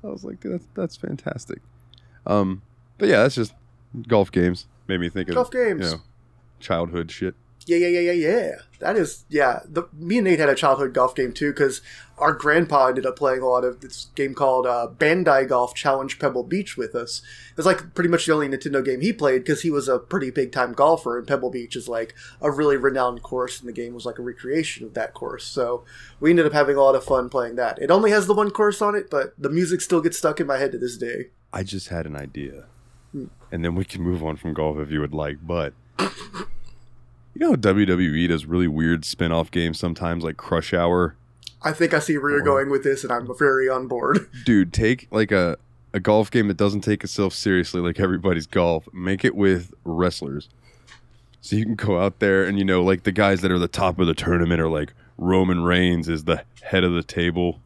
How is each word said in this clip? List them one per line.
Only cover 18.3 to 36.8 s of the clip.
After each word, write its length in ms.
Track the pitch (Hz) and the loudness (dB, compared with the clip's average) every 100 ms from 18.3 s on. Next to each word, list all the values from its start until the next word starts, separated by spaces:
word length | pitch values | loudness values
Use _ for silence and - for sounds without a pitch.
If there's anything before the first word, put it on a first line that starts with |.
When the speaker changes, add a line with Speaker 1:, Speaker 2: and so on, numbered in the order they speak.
Speaker 2:
only 160 | 151 143 | 0 0
Nintendo 340 | 131 151 139 | -4 -2 -2
game 180 | 135 127 | 0 -2
he 120 | 185 | -2
played, 320 | - 147 131 127 | 0 2 2 0
'cause 160 | 147 | -2
he 80 | 165 | 0
was 180 | 147 127 | -2 0
a 120 | 123 | -2
pretty 320 | - 190 135 | -2 -4 -2
big 200 | 123 127 | -4 -4
time 220 | 131 123 | -2 -2
golfer, 440 | 117 143 165 123 120 | 2 4 4 0 -6
and 100 | 117 | -2
Pebble 240 | 139 127 | -2 -2
Beach 240 | 127 117 127 | -6 -10 -12
is, 120 | 113 | -6
like, 280 | 117 113 - - - | -6 -6 -12 -20 -4
a 80 | 147 | -4
really 260 | 139 151 139 | 0 2 4
renowned 440 | 135 131 123 120 | 2 2 0 -2
course, 380 | - 127 123 - | -8 -6 -6 -8
and 100 | 123 | -12
the 40 | |
game 200 | 117 120 | -10 -10
was, 120 | 120 123 | -10 -12
like, 120 | 113 | -10
a 60 | |
recreation 600 | 123 - 127 151 151 - 113 | -12 -10 -4 -4 -4 -8 -10
of 100 | 110 | -8
that 180 | 107 | -8
course. 320 | - - 123 - | -8 -12 -10 -8
So 380 | 143 120 123 - - - - | -4 -2 -4 -8 -20 -20 0
we 120 | 151 | 4
ended 160 | 170 151 | 4 4
up 60 | |
having 220 | 151 139 139 | 4 2 6
a 60 | |
lot 140 | 135 135 | 6 4
of 80 | - | 2
fun 240 | 131 123 | 0 0
playing 260 | 135 120 120 | -2 -2 -2
that. 220 | 117 - | -2 -2
It 120 | 139 | 2
only 180 | 185 220 | 4 6
has 140 | 208 185 | 2 2
the 60 | |
one 160 | 208 208 | 2 2
course 320 | 202 208 202 | 2 0 2
on 140 | 208 208 | -2 -2
it, 140 | - | -2
but 220 | 147 135 - | -4 -4 -6
the 120 | 139 | -2
music 300 | 160 175 175 | 0 0 -2
still 200 | - 170 | 0 2
gets 160 | 160 - | 2 0
stuck 220 | 160 151 | -2 -2
in 80 | 147 | -2
my 100 | 135 | 0
head 140 | 139 | -2
to 60 | 120 | -2
this 180 | 123 117 | -8 -6
day. 300 | 120 120 - _ _ | -8 -8 -12 _ _
Speaker 1:
I 80 | 95 | -10
just 260 | 92 98 - | -8 -8 -8
had 160 | 85 78 | -8 -8
an 80 | 73 | -10
idea. 500 | 69 71 67 69 - _ _ - _ | -12 -12 -12 -14 -20 _ _ -20 _
Speaker 2:
Hmm. 140 | 143 123 - - | -14 -14 -18 -10
Speaker 1:
And 120 | 85 | -4
then 120 | 85 87 | -2 -2
we 100 | 95 | -4
can 160 | 95 | -4
move 220 | 85 87 | -2 -2
on 120 | 80 73 | -4 -6
from 160 | 80 | -6
golf 240 | 78 78 76 | -2 -2 -2
if 100 | 73 | -4
you 80 | 76 | -4
would 120 | 73 | -4
like, 240 | 78 73 73 82 | -4 -6 -8 -6
but 280 | 85 73 - _ - 190 - - 175 - - - - | -4 -4 -8 _ -8 -8 -8 -16 -12 -8 -8 -8 -16